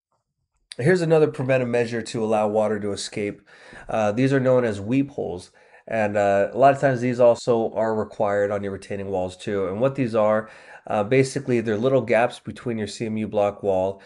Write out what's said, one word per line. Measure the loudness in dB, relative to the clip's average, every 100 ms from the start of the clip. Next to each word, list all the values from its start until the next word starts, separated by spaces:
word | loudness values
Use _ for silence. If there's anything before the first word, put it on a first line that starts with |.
| _ _ _ _ _ _ _ -2
Here's | 2 2
another | 4 4 4
preventive | 0 0 0 0
measure | -2 -2 -4
to | -6 -4
allow | -2 0 2
water | 0 0 -2
to | -4
escape. | -6 -8 -6 -6 -8 _ -20 -20 -20 -6
Uh, | -2 0
these | 2 2
are | 2
known | 4 2
as | 2 -4
weep | -2 -2 -2
holes, | -6 -8 -8 -14 _ _ -20 -6
and, | -2 0 2
uh, | 2 2 2
a | 4
lot | 4
of | 6
times | 2 2
these | -2 4
also | 4 4 2 0 0
are | -2 -2
required | -2 -4 -2 0 2 0
on | -2
your | -4
retaining | -8 -8 -8 -4
walls | -4 -4 -6
too. | -6 -2 -2
And | 0
what | -2
these | 0 0
are, | 2 2 2 -2 -16 -20 -20 -4
uh, | -2
basically | 2 2 2 -4 -2 -2
they're | 0 -2
little | 0 0
gaps | 2 2 2 -2
between | -14 -10 -8 -6
your | -6
C | -6 -6
M | -4
U | -2
block | 0 0 0
wall, | -2 0 -2 -4